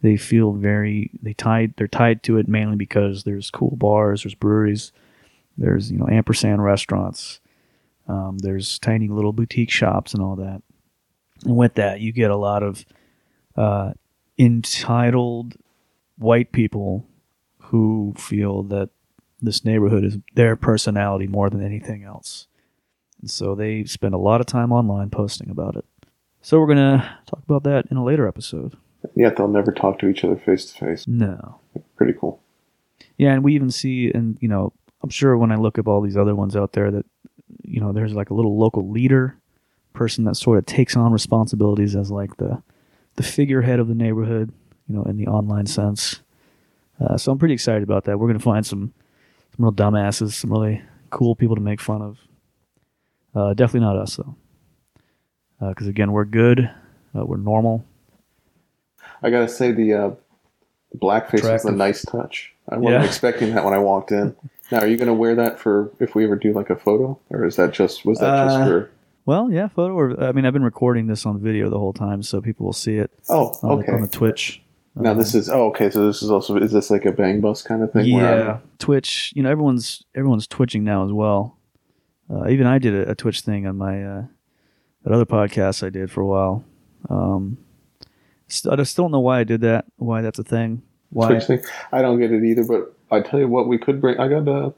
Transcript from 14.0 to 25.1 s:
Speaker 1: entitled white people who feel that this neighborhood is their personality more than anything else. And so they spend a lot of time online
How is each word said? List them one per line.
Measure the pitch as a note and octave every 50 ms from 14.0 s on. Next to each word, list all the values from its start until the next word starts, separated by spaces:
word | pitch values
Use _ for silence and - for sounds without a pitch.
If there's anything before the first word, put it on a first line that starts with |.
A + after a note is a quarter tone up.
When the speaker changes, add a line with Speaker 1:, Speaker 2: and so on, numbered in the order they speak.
| _ _ _ _ _ _ _ - B2+ A#2+ A#2 A#2
Speaker 1:
entitled | A2+ - - - - - A#2 A#2 A#2+ A#2+ B2 B2+ B2 A#2+ A#2+ A#2 A#2+ A#2+ - _ _ _ _ _ _ _ _ _ _ _ _
white | - A2 A2+ A#2 A#2+ A#2+ -
people | - A#2+ A2 G#2 - G#2 G2 G2 F#2 G#2+ - _ _ _ _ _ _ _ _ _ _ _
who | - - - A2+ A2 G#2+ A2 A2 G#2 G2+ G2
feel | - - - G#2 G#2 G2+ G2+ G2 G2 G2
that | G2 G2+ G2 G2 - _ _ _ _ _ _ _ _ _ -
this | A#2 A2 G#2 - -
neighborhood | A2+ A2 A2 G2+ G2+ A2 G2 G2
is | G2 G#2+ G2 - _ -
their | B2 A#2 A2+ A2
personality | - - A#2+ A2 G#2+ - A2 G#2 G2+ G2+ G2+ G2 F#2+ G2
more | G2 G2 G2+ G2 G2
than | G#2 G2 G2+
anything | G2+ G#2 G#2 - - A2 G2+
else. | G2 G2+ - - - - - - - _ _ _ _ _ _ _ _ _ _ _ _ _ _ -
And | - G#2
so | - - G2 G2 G2
they | G2+ G#2+ A2 A2 A2 G#2
spend | - - - - G2+ F#2+
a | F2+
lot | F#2+ G2+ A2+ A#2+
of | A#2+
time | - - A#2+ A#2+ A#2+
online | A#2+ A#2+ A#2 G#2 G2+ G2+ G2+ G#2